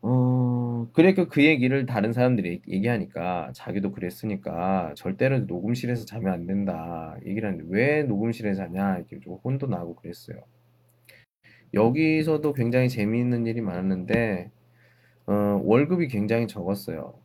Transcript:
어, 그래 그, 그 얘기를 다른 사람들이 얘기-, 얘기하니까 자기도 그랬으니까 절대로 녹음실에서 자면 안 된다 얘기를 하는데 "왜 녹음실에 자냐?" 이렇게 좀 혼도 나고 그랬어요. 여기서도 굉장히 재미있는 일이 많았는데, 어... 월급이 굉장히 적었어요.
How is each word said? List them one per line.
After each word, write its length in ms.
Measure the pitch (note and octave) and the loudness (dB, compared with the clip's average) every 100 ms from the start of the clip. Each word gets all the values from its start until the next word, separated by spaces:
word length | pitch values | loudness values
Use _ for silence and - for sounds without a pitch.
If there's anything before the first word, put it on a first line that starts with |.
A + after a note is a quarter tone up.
어, 840 | A#2 B2+ B2+ B2+ B2 B2 A#2+ A#2+ A#2 | 2 4 4 4 2 0 -2 -4 -2
그래 200 | - F3 | 6 6
그, 160 | F#3+ E3+ | 6 2
그 160 | - | 4
얘기를 420 | D3 D3+ B2+ C#3 B2+ | 6 6 4 2 0
다른 260 | A2+ G#2 | 0 0
사람들이 360 | A#2 B2 B2 F2 | 2 4 4 0
얘기-, 240 | F2+ - | -6 -4
얘기하니까 760 | F#2 A2 B2 F2 - F2 F2+ C#2 | -2 0 0 -2 -6 -4 -4 -6
자기도 380 | C2 - F2+ G2 | -12 -6 -4 -4
그랬으니까 1000 | G2 F2 E2+ A2 G2 - E2 F2+ F#2+ E2 D2 | -4 -8 -6 -6 -6 -6 -4 0 0 0 -6
절대로 440 | F2+ F#2+ C3 C3+ | -8 0 2 2
녹음실에서 640 | - F2 G2 A#2+ B2 A#2+ A2 | -2 -4 -2 -2 -2 -4 -6
자면 260 | A2+ F#2+ | -4 -2
안 140 | F2+ F2 | -2 -2
된다 720 | G2 G2 E2+ E2 E2 D#2+ D2+ - | -2 -2 -4 -6 -8 -10 -12 -6
얘기를 220 | G2+ G#2+ | 0 0
하는데 180 | F2 D#2+ | -2 -2
"왜 360 | F#2+ C3 D3+ | 2 2 2
녹음실에 500 | C#3+ G2+ A2+ A#2 A2 | 0 0 -2 -2 -2
자냐?" 440 | F#2+ F2+ F2+ G2 F#2 | -2 -4 -2 0 -2
이렇게 200 | E2+ - | -6 -16
좀 160 | - F2+ | -14 -10
혼도 240 | B2 C3+ C3+ | -6 -4 -2
나고 300 | F#2 E2+ E2+ | -4 -6 -12
그랬어요. 440 | E2+ F2 - - - _ _ _ _ _ _ - _ _ _ - _ | -14 -16 -16 -18 -18 _ _ _ _ _ _ -20 _ _ _ -20 _
여기서도 800 | G2 A2+ C3+ D#3+ D#3 D#3 D#3 D3+ | 2 4 4 2 2 2 0 0
굉장히 360 | C#3 A#2 B2 B2+ | 0 2 4 2
재미있는 580 | B2+ G#2 A#2 B2 A#2+ A#2 | 0 0 0 0 0 0
일이 140 | A#2 | -2
많았는데, 880 | G#2+ F2+ F#2+ F#2 F2+ A2+ A2+ F#2+ F2 _ _ _ _ _ _ _ - | -4 -2 -2 -2 0 0 2 -2 -6 _ _ _ _ _ _ _ -2
어... 340 | G2+ G2+ G2+ | 2 2 2
월급이 440 | F#2 A2+ D3 F3+ D#3 | 4 4 4 0 -2
굉장히 380 | A2+ G#2 A2+ A2+ | -2 0 0 -2
적었어요. 680 | G#2+ F2+ G2 - D#2+ C#2 - | -4 -4 -4 -4 -8 -10 -16